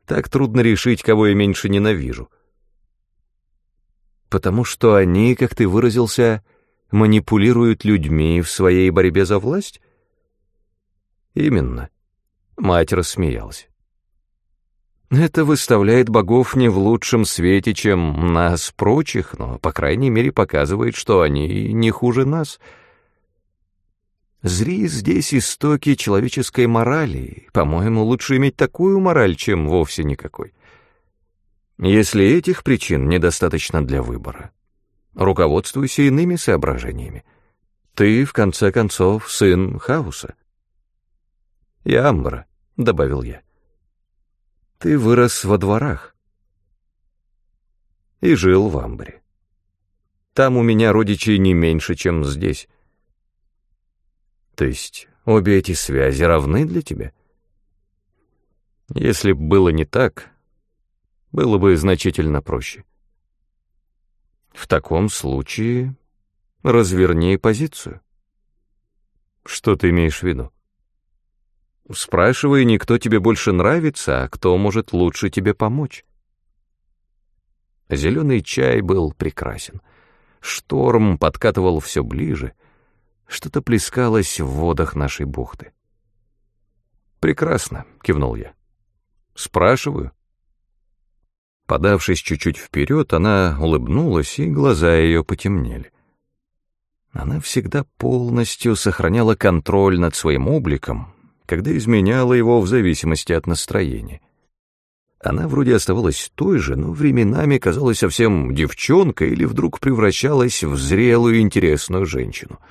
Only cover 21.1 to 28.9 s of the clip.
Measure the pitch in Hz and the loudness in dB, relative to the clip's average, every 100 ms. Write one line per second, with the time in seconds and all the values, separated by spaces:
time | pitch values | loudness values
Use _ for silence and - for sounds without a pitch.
21.1 | 98 78 71 80 101 107 110 113 110 123 | 2 2 0 -4 -4 -4 -2 0 0 -2
22.1 | 117 135 160 151 - - - _ _ _ | 0 0 -2 -6 -10 -20 -20 _ _ _
23.1 | _ _ _ _ _ _ _ _ _ _ | _ _ _ _ _ _ _ _ _ _
24.1 | _ _ _ - 90 123 185 185 131 98 | _ _ _ -4 -2 -2 -2 -4 -4 -2
25.1 | 185 147 135 - - 147 147 147 135 - | -2 0 -2 -2 -4 -2 0 0 0 0
26.1 | 98 127 - 123 - 120 117 113 151 139 | 0 0 -4 -4 0 2 2 2 0 -2
27.1 | 65 64 - - - 73 80 107 113 110 | -6 -10 -14 -6 -2 0 0 0 0 0
28.1 | 127 - 131 139 - 135 - 185 | -2 0 0 0 0 -2 0 0